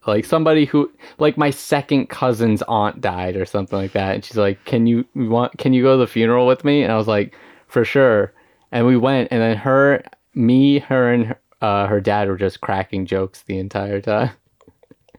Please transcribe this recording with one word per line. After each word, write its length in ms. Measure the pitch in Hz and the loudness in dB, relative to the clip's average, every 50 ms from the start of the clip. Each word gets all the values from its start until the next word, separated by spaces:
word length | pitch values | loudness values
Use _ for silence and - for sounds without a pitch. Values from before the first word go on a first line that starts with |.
| - | -4
Like, 180 | 113 104 104 - | -2 -2 -2 -2
somebody 400 | - 165 160 160 160 160 156 147 | -2 -2 0 2 2 2 2 2
who, 260 | 131 - 147 143 - _ _ - - - - | 2 0 0 0 -2 _ _ -20 -14 -4 -2
like, 180 | 151 151 147 | 0 0 0
my 120 | 151 151 147 | 0 -2 -2
second 600 | 135 - - - 151 143 139 - 147 135 - - | -2 -6 -4 -4 -2 -2 0 0 -2 -2 -2 -4
cousin's 520 | - - 135 127 120 107 117 113 107 104 - | -6 -4 -2 -2 0 0 0 0 0 0 -2
aunt 360 | - 113 107 104 104 - - | -2 -2 0 0 -2 -4 -4
died 340 | 127 101 90 90 92 90 92 | -4 -4 -4 -4 -6 -6 -6
or 80 | 95 92 | -6 -6
something 320 | - - 101 95 - - | -4 -6 -6 -6 -4 -6
like 160 | 98 98 98 - | -6 -4 -4 -4
that. 220 | 101 95 95 95 | -2 -2 -2 -4
And 80 | - - | -6 -8
she's 140 | - - | -6 -2
like, 260 | 110 101 98 98 - - | -2 0 0 -2 -4 -6
"Can 220 | - - 117 117 | -2 0 2 2
you, 180 | 117 120 117 127 - - | 2 2 0 -2 -4 -6
you 140 | 143 123 110 | -6 -4 -2
want, 280 | 113 117 123 123 - | 0 0 -2 -2 -4
can 140 | - - 135 131 | -4 -2 0 2
you 100 | 127 123 | 2 4
go 100 | 135 131 | 4 4
to 40 | |
the 100 | 131 123 | 4 2
funeral 400 | 110 - 113 113 113 120 123 123 | 0 0 0 0 2 2 4 4
with 160 | 127 131 - - | 2 2 2 0
me?" 180 | 143 143 147 127 | 0 2 2 2
And 80 | 95 | 0
I 60 | 113 | 0
was 100 | 110 107 | 0 0
like, 260 | 110 107 104 101 - - - - - - _ _ | 0 0 0 -2 -4 -8 -18 -20 -20 -20 _ _
"For 160 | _ - 131 113 | _ -2 0 0
sure." 480 | - - 139 135 127 110 104 98 92 - _ _ _ _ _ _ _ - | 2 2 4 4 4 4 2 0 -2 -6 _ _ _ _ _ _ _ -2
And 120 | 117 117 | 0 2
we 120 | 127 127 | 4 4
went, 320 | 120 117 135 139 131 117 - | 4 2 2 0 0 -2 -2
and 100 | - 113 | -2 0
then 140 | 113 113 113 | 0 0 -2
her, 460 | 104 107 135 131 135 139 143 139 - - - - _ _ _ - | -2 0 0 2 4 4 4 2 0 -4 -10 -20 _ _ _ -4
me, 440 | 139 117 117 123 131 139 143 143 143 | 0 2 4 4 4 4 4 2 0
her, 320 | - - 135 131 123 120 123 | 0 0 0 0 2 2 2
and 120 | 120 113 | 0 -2
her, 120 | 113 123 - _ _ _ - | -4 -6 -12 _ _ _ -4
uh, 260 | 117 107 101 101 98 | -2 -2 0 0 0
her 120 | 98 104 101 | 0 -2 -2
dad 260 | 95 107 104 104 104 | 0 0 0 0 -2
were 100 | 98 95 | -2 -2
just 220 | 92 101 92 - - | -2 -4 -4 -4 -6
cracking 440 | - - 101 95 95 - - 98 92 | -6 -4 -4 -4 -6 -6 -8 -8 -6
jokes 380 | 87 95 95 95 95 - - _ | -4 -4 -4 -4 -6 -10 -14 _
the 140 | - 101 | -10 -8
entire 420 | 95 95 98 - 104 98 101 101 101 | -8 -8 -8 -8 -8 -6 -6 -6 -6
time. 300 | - 110 104 110 123 120 - | -4 -2 -2 -2 -2 -4 -6
<laughs> 40 | _ _ _ _ _ _ _ _ _ _ _ _ _ _ _ _ | _ _ _ _ _ _ _ _ _ _ _ _ _ _ _ _